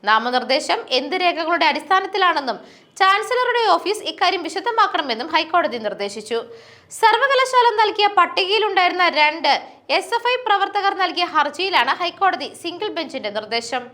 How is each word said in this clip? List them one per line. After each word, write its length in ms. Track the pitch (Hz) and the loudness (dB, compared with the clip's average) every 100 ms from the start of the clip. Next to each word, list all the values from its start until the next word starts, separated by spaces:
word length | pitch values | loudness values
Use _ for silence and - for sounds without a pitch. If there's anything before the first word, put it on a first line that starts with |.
| 202 | 2
നാമനിർദ്ദേശം 680 | 220 233 247 233 277 - 349 - 254 | 2 2 -2 0 -2 0 -4 0 -2
എന്ത് 180 | 294 370 | -2 -2
രേഖകളുടെ 420 | 359 320 320 339 320 | 0 0 -2 2 2
അടിസ്ഥാനത്തിലാണെന്നും 880 | 285 302 381 381 381 359 320 269 208 - - _ - | 0 0 0 0 0 0 0 -2 -8 -10 -20 _ 0
ചാൻസലറുടെ 640 | 381 403 427 494 494 480 453 339 | 2 2 0 -2 0 0 2 2
ഓഫീസ് 300 | 339 415 - | 0 -4 -6
ഇക്കാര്യം 320 | 320 359 294 320 | 0 0 0 -4
വിശദമാക്കണമെന്നും 840 | - 466 453 403 349 294 220 320 | -6 -4 0 2 0 -4 -4 -2
ഹൈക്കോടതി 460 | 320 320 349 302 233 214 | -2 0 0 0 -2 -6
നിർദ്ദേശിച്ചു. 520 | 190 202 220 214 233 226 - - - _ - | -4 -8 -8 -6 -6 -6 -18 -20 -20 _ 2
സർവകലാശാല 760 | 453 440 539 523 508 508 480 427 | 4 4 4 2 4 4 4 4
നൽകിയ 280 | 427 381 415 403 | 0 2 2 4
പട്ടികയിലുണ്ടായിരുന്ന 880 | 349 - 370 427 427 392 359 339 349 285 | 2 2 0 0 2 2 2 2 0 4
രണ്ട് 300 | 302 320 302 240 - - _ 302 | 2 2 0 0 -2 -20 _ -2
എസ് 180 | - 330 | 0 -2
എഫ് 120 | 480 | 0
ഐ 40 | 508 494 | -2 0
പ്രവർത്തകർ 480 | 403 392 403 392 381 | 0 0 0 -2 0
നൽകിയ 240 | 370 311 349 | -2 -2 -2
ഹർജിയിലാണ് 600 | 311 294 - 381 349 240 339 | 0 0 -2 0 2 2 0
ഹൈക്കോടതി 460 | 359 349 392 349 269 - | -4 0 0 0 -6 -10
സിംഗിൾ 280 | 349 339 415 320 | -12 -8 -8 -6
ബെഞ്ചിന്റെ 340 | 277 269 208 202 | -8 -6 -6 -8
നിർദ്ദേശം. 440 | 214 233 233 254 240 | -4 -4 -4 -8 -8